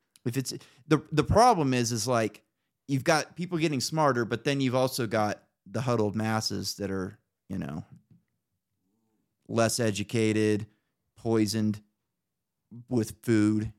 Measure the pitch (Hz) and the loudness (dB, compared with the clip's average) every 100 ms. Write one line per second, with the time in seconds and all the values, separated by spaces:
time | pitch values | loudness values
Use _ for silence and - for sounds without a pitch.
0 | _ _ 123 123 127 - - _ - 151 | _ _ -6 -6 -6 -10 -16 _ 0 0
1 | - 151 143 196 247 190 139 127 117 120 | 0 -2 2 6 6 4 2 0 0 -2
2 | 110 120 113 - _ _ _ _ - 139 | 0 0 0 -4 _ _ _ _ -4 -2
3 | - 156 - - 180 175 160 139 - 160 | 2 0 0 -10 -6 -2 -2 -2 -4 0
4 | 147 120 107 117 147 139 131 127 131 - | 2 2 -2 -2 -2 0 0 0 0 -2
5 | 113 110 104 - _ _ - 107 123 117 | -2 0 -2 -4 _ _ -10 -4 0 0
6 | 104 104 110 110 - 98 98 - 101 95 | 0 0 -2 -2 -2 -6 -6 -6 -6 -4
7 | 92 107 _ _ - 95 71 76 - - | -6 -10 _ _ -12 -10 -8 -10 -14 -20
8 | _ - _ _ _ _ _ _ _ _ | _ -20 _ _ _ _ _ _ _ _
9 | _ _ _ _ - 113 113 - 113 101 | _ _ _ _ -4 0 2 2 -2 -2
10 | 101 117 110 107 107 104 104 _ _ _ | -2 0 2 2 2 0 -4 _ _ _
11 | _ _ 117 113 107 110 107 104 _ _ | _ _ 0 0 2 0 -2 -4 _ _
12 | _ _ _ _ _ _ _ 120 - 123 | _ _ _ _ _ _ _ -18 -4 -2
13 | 107 - - 110 104 107 110 | -2 -6 2 4 4 2 -2